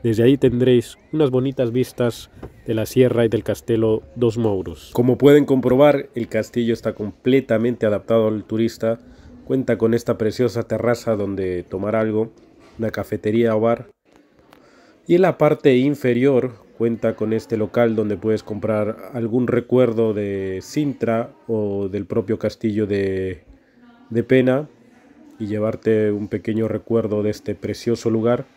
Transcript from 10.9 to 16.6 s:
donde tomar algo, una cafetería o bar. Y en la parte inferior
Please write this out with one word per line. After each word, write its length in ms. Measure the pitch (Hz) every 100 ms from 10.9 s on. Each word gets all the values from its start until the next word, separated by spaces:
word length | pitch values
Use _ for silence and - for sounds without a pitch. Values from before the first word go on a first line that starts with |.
| 120 -
donde 480 | 107 101 98 95 90
tomar 320 | 87 95 101
algo, 380 | 110 110 107 113 - _ _ - -
una 100 | 113
cafetería 640 | - 101 107 107 113 117
o 60 | 110
bar. 300 | 113 117 123 _ _ _ _ _ _ _ _ _ _ _ -
Y 80 |
en 80 | 175
la 160 | 185 -
parte 380 | 151 151 147 127
inferior 800 | 135 143 127 120 131 131 127 107